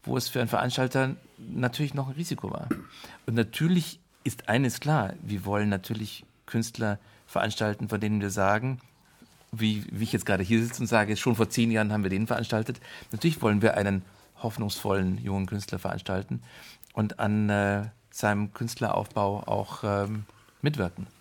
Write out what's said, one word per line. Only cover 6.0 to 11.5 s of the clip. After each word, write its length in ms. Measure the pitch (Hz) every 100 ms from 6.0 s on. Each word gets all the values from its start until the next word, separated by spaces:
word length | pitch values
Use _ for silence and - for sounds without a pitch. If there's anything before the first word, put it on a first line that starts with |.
| 107 - - _ -
Künstler 540 | 117 113 - 110 101 - - -
veranstalten, 600 | 90 104 - 107 104 104
von 100 | 104
denen 220 | 104 107
wir 80 | 101
sagen, 500 | 104 98 104 127 131 - _ _ _ - - _
wie, 320 | 110 110 107 -
wie 120 | 101
ich 100 | 110
jetzt 120 | 107 -
gerade 160 | 95
hier 200 | 92 113
sitze 180 | 117 -
und 60 | 117
sage, 300 | 117 104 107
schon 180 | - 113
vor 140 |
zehn 220 | 110